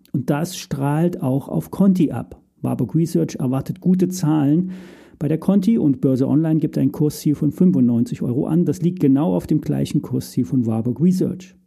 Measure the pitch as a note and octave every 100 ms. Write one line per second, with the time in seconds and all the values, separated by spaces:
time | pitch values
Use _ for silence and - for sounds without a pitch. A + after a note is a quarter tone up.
0 | _ - B2 D3 F3 - - C#3 C#3 D3
1 | F3 F3+ C3 C#3 - E3 - - G3 F#3
2 | D#3 B2 - - _ _ C3 B2+ A#2+ D#3+
3 | E3 E3+ D#3 - C3+ C3+ - - F3+ F#3
4 | F3+ - D3+ D#3 C#3 D#3 F#3 - - -
5 | - _ D3 D#3+ - G3 F#3 A3+ D3+ C3
6 | C#3 C3 C3 C3+ D#3+ D#3+ D3+ D3+ C3+ -
7 | D3+ - D#3 C#3+ D3 - F#3 C#3 A#2+ A#2
8 | B2 - - B2 - E3 D#3+ E3 E3+ F#3
9 | D3 C3+ E3+ F3+ - D#3 - C#3 - D3+
10 | - B2+ - - B2 C3 A#2 A2 A2+ A#2+
11 | F3 F#3 - - - _